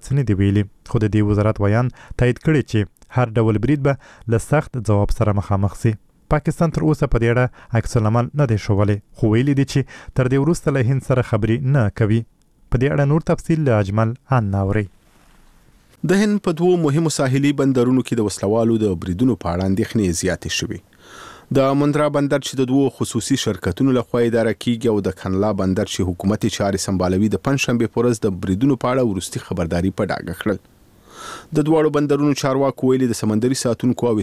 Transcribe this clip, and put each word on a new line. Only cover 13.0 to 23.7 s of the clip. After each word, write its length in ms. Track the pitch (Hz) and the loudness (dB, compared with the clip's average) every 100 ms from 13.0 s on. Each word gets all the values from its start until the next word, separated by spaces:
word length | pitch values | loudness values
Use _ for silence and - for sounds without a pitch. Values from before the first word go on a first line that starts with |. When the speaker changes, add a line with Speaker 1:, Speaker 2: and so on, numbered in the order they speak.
| 139 | 2
Speaker 1:
نور 140 | 156 - | 2 0
تفصیل 340 | 165 - 165 143 | -2 0 0 2
له 120 | 110 98 | 2 2
اجمل 280 | 107 113 123 - 131 | 0 -2 -4 -2 -2
ان 140 | 104 98 98 | 0 0 0
اورئ. 200 | 101 101 - _ _ _ _ _ _ _ _ _ _ 156 | 0 -4 -10 _ _ _ _ _ _ _ _ _ _ 0
Speaker 2:
د 100 | 190 | 2
هند 180 | 208 208 190 | 2 0 -2
په 80 | 160 | 0
دوو 140 | 180 180 | 2 2
مهمو 300 | 156 143 160 | 2 2 0
ساحلي 380 | - 135 135 143 143 | 0 0 2 2 2
بندرونو 420 | 139 127 120 127 120 | 2 2 2 2 0
کې 100 | 117 | -2
د 80 | 104 | -2
وسلوالو 480 | - 101 110 113 113 | -2 0 2 2 2
د 100 | 107 87 | 0 -2
بریدونو 320 | 92 90 131 117 | -4 0 0 0
په 40 | 87 | -2
اړه 120 | 87 95 | -2 0
اندېښنې 480 | 98 107 117 95 82 | 0 0 0 0 0
زیاتې 300 | 92 82 - - | -2 -4 -4 -6
شوې. 220 | - - - _ - - - - - 135 | -6 -10 -16 _ -20 -20 -20 -20 -2 0
د 120 | 135 139 | 2 2
مندرا 300 | 147 147 151 143 | 2 0 0 0
بندر 240 | 143 143 - | 0 -2 -2
چې 120 | 131 | -4
د 80 | 127 | 0
دوو 180 | 135 135 - | 2 0 -2
خصوصي 400 | 120 117 - 131 | -4 -4 -2 -2
شرکتونو 500 | - 95 98 | -2 -4 -4